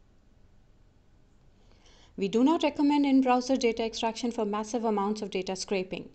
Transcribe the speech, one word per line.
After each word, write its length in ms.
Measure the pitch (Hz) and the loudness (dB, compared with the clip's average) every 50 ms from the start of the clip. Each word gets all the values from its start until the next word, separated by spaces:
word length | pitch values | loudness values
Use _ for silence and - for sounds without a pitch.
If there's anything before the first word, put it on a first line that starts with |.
| _ _ _ _ _ _ _ _ - _ - - - _ _ _ _ _ _ _ _ _ _ _ _ _ _ _ _ - _ _ _ _ - _ _ - - - - - - | _ _ _ _ _ _ _ _ -20 _ -20 -20 -20 _ _ _ _ _ _ _ _ _ _ _ _ _ _ _ _ -20 _ _ _ _ -20 _ _ -20 -20 -20 -20 -18 -8
We 100 | - 190 | -4 -4
do 160 | 196 175 226 | 0 2 4
not 200 | 254 294 330 339 | 4 4 4 4
recommend 420 | 320 294 294 311 294 285 294 285 285 | 2 0 0 2 2 2 4 4 4
in-browser 540 | 277 262 269 254 254 247 254 247 - 269 - | 4 4 4 4 4 2 2 2 0 0 2
data 260 | - 226 220 - 226 | 2 0 0 0 -4
extraction 460 | 220 220 - 233 226 220 - - 240 | -4 -4 -4 -4 -4 -4 -4 -6 -4
for 160 | 226 240 220 | -4 -2 -4
massive 380 | 208 208 214 220 214 - 240 220 | -2 -4 -4 -4 -4 -4 -4 -2
amounts 360 | 226 214 196 196 208 214 214 | 0 0 0 0 -2 -2 -4
of 80 | 214 190 | -6 -6
data 260 | - 190 180 190 190 | -6 -6 -4 -4 -6
scraping. 540 | 185 - - 208 190 185 185 180 170 165 - | -8 -6 -4 -4 -4 -4 -4 -8 -10 -12 -14